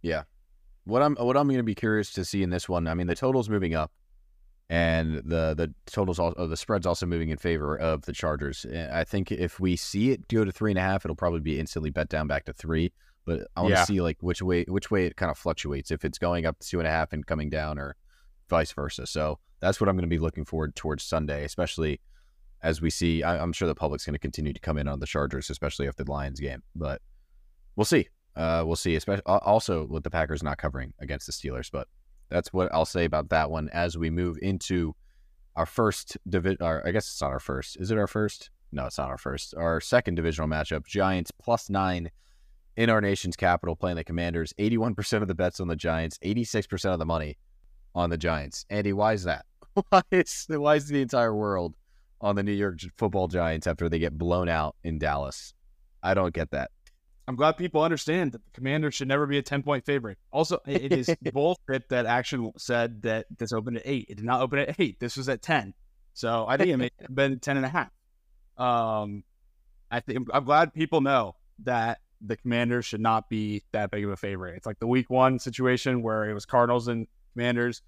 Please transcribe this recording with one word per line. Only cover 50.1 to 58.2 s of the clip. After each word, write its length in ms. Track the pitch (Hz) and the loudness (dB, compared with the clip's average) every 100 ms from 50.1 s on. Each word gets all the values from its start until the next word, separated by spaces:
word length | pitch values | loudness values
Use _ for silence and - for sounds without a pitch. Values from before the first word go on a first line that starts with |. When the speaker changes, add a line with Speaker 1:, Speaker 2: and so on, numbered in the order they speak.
Speaker 1:
is, 340 | 185 170 - - | 2 2 -2 -6
why 280 | 156 147 151 | 0 4 4
is 120 | 143 | 4
the 140 | 143 | 0
entire 320 | 131 131 117 | 2 2 2
world 420 | 107 104 98 85 - _ _ _ _ | 2 0 0 -2 -6 _ _ _ _
on 140 | 104 101 | 0 2
the 80 | |
New 80 | 98 | 2
York 260 | 101 101 85 | 2 0 -2
Gi-, 140 | 90 - | -12 -2
Football 320 | 110 98 92 | 0 2 0
Giants 360 | 87 82 80 87 | 2 0 0 -2
after 240 | 82 85 | 0 0
they 80 | 82 | 2
get 180 | 82 73 | 0 -2
blown 320 | 85 87 87 | 0 2 2
out 260 | 82 76 - | 0 -2 -4
in 160 | 85 80 | -6 -2
Dallas? 540 | 76 73 71 - - _ _ _ _ _ | 0 -2 -4 -8 -16 _ _ _ _ _
I 100 | 90 | 0
don't 200 | 95 92 | 2 2
get 180 | 82 78 | 0 -4
that. 180 | 69 65 _ - _ _ _ - | -4 -6 _ -20 _ _ _ -10
Speaker 2:
I'm 60 | 123 | 2
glad 220 | 151 160 | 2 2
people 260 | 180 156 | 0 2
understand 480 | 160 160 - 170 | 2 0 0 0